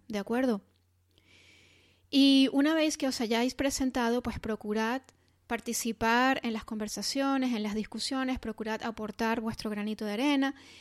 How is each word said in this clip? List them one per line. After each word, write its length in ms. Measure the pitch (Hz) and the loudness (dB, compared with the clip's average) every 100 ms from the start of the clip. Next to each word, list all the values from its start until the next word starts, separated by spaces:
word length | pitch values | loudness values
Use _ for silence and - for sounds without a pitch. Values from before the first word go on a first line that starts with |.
| - | -8
¿de 100 | 208 | -8
acuerdo? 460 | 196 240 262 202 - _ _ _ _ _ _ - - _ _ _ _ _ - | -2 0 2 0 -4 _ _ _ _ _ _ -20 -20 _ _ _ _ _ 0
Y 400 | 269 277 269 269 | 6 8 8 6
una 200 | 277 294 | 4 2
vez 240 | 320 311 - | 4 2 0
que 100 | 269 | -4
os 140 | 247 | -2
hayáis 320 | 220 233 254 | 0 2 0
presentado, 680 | - 277 - 262 254 233 247 | 0 -2 0 -2 0 0 0
pues 160 | 240 - | -2 -6
procurad 640 | 220 214 208 214 220 262 - _ _ _ - | -6 -6 -4 -2 -2 -4 -8 _ _ _ -8
participar 920 | 226 240 226 233 220 226 240 262 262 | -6 -4 -4 -4 0 2 4 4 2
en 100 | 233 | -2
las 100 | 220 | -6
conversaciones, 920 | - 220 208 - - 277 277 269 254 226 | -6 -8 -6 -6 -4 0 0 2 0 0
en 80 | |
las 100 | 208 | -2
discusiones, 640 | 214 208 220 - 262 262 254 | -4 -4 -6 -4 -2 -2 -4
procurad 460 | 226 214 214 220 | -6 -8 -6 -4
aportar 580 | 233 220 214 - 226 233 | -6 -6 -8 -2 0 0
vuestro 300 | 226 226 220 | -2 -4 -6
granito 340 | 208 208 214 214 | -4 -4 -4 -4
de 60 | |
arena 420 | 208 285 277 269 - - - | 0 2 4 2 -2 -16 -20